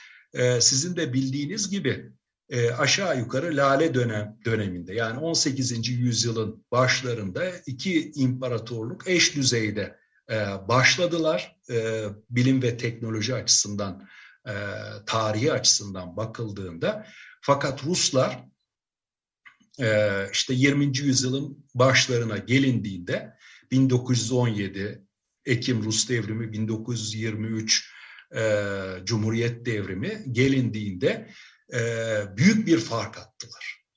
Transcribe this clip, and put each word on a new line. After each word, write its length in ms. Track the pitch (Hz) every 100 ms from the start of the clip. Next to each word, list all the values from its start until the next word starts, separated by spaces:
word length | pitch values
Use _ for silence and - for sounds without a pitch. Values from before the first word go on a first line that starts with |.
| - - _
e, 260 | - 123 123
sizin 360 | 113 135 175 170
de 160 | 151
bildiğiniz 580 | 127 135 135 147 214 190
gibi, 420 | 196 143 104 - - _ _ _
e, 220 | 127 117
aşağı 480 | 120 139 - 190 139
yukarı 380 | 113 131 170 143
Lale 380 | 139 135 160
dönem, 420 | 127 117 107 104 -
döneminde 500 | 117 110 98 87 87
yani 240 | 104 113 123
on 140 | 160
sekizinci 600 | 165 147 131 123 120 120
yüzyılın 720 | 123 123 113 120 113 107 - _
başlarında 800 | 120 127 - 127 110 98 95 185 180 -
iki 460 | - 190 165 -
imparatorluk 920 | 147 131 123 127 117 - 120 113 190 -
eş 280 | 180 - 143
düzeyde, 640 | 127 120 107 104 92 - _ _ -
e, 40 | 110 101 98 98
başladılar, 880 | 123 123 - 175 165 160 170 - _ -
e, 340 | 117 110 110 107 98 -
bilim 320 | 120 127 131
ve 140 | 123 117
teknoloji 580 | 120 117 117 110 107
açısından, 720 | 123 104 - 104 101 101 92 - - - _ -
e, 80 | 101 101 107 104 107 -
tarihi 460 | 113 110 110 139
açısından 640 | - - - 104 92 90 87
bakıldığında. 920 | 117 117 113 101 92 82 175 214 - - - -
Fakat 440 | - 139 151 127
Ruslar, 600 | 139 180 - 131 85 - - _ _ _ _ _ _ _ _ _ - _ _ -
e, 320 | 117 107 107 98 98
işte 220 | - -
yirminci 500 | 127 139 143 143 127
yüzyılın 640 | 143 127 127 135 - - _
başlarına 640 | 120 131 123 - 120 113 101
gelindiğinde 1000 | 104 127 135 113 101 92 87 180 - - - - _
bin 200 | 131 131
dokuz 300 | 123 123 120
yüz 120 | 107
on 160 | 127 120
yedi 540 | 104 98 95 101 - - _ _ _ -
Ekim 360 | 117 - 117
Rus 260 | 107 110 -
Devrimi, 440 | 123 104 110 110
bin 160 | 110 107
dokuz 320 | 110 - 113
yüz 220 | 107 107
yirmi 240 | 110 107 110
üç, 440 | 113 110 - - - - - _
e, 280 | 117 110 104 101 98 95 92
Cumhuriyet 640 | 92 113 107 113 117 120 -
Devrimi 580 | 107 95 92 160 214 139
gelindiğinde, 960 | 113 135 135 117 107 104 90 139 220 - - - _ _
e, 60 | 120 117 113 113 107 101 98
büyük 300 | 175 220 160
bir 120 | 156
fark 400 | - 117 104 -
attılar. 680 | - _ - - - - _